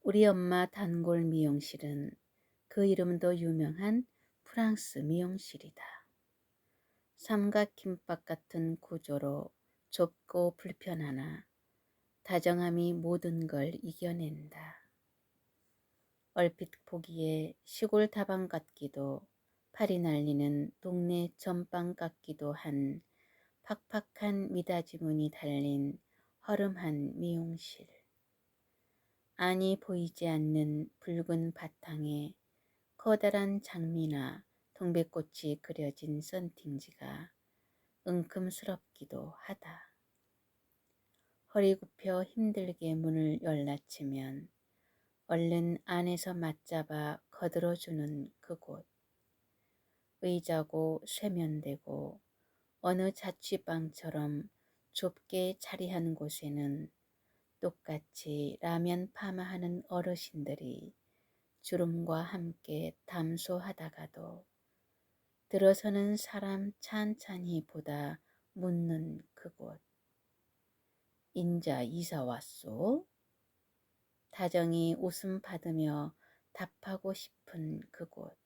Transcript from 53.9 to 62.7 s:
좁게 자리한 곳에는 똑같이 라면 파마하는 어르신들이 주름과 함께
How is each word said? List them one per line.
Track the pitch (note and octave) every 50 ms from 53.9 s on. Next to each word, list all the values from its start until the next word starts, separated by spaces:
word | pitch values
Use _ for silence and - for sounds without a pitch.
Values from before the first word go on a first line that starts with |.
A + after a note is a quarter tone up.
| - - - E3 - D#3 D3+ D3 D3 C#3+ - G#3 _ _ _ _ _ _ _ _ _ -
좁게 | - F3+ F3+ - _ _ - F#3 F#3 F3+ F#3+ _
자리한 | - - - F#3+ F#3 F3+ F#3 F3 E3+ E3 D#3+
곳에는 | D3+ D3+ D3+ - - - D3 D3 D3 C#3+ C#3 C#3+ D3+ D3+ - _ _ _ _ _ _ _ _ _ _ _ _ _ _
똑같이 | - F3+ E3+ _ _ - D#3 D3+ - _ _ - - D#3 D3 D3 C#3+ C#3+ - -
라면 | - E3+ E3+ E3+ E3+ F3 F3 F3+ F3+ G3 _
파마하는 | - - G3 F#3+ F#3 F3+ F#3 F#3+ F3+ F3 F3 F3 F3+ - -
어르신들이 | F3+ F3+ F3 F3+ F3+ E3+ - - - D#3+ C#3+ - D3 - D#3+ B2+ - - - - - _ _ _ _ _ _ _ _ _ _ _ _ _ _
주름과 | - - F3 F3 E3+ E3 E3+ E3+ D#3+ D#3+ D#3+ E3+
함께 | E3+ - F#3 E3+ E3 E3 _ _ -